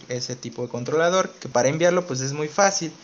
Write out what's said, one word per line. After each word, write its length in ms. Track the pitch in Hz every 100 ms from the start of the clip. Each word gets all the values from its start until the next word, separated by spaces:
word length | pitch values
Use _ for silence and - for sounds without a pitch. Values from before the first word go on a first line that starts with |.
| -
ese 280 | 127 - 123
tipo 260 | 120 120
de 60 | 123
controlador, 640 | 120 - 139 170 185 185
que 180 | - 135
para 200 | 123 123
enviarlo 380 | 156 175 180 175
pues 140 | 131
es 120 | 135
muy 140 | 147 151
fácil. 460 | 208 196 190 160 -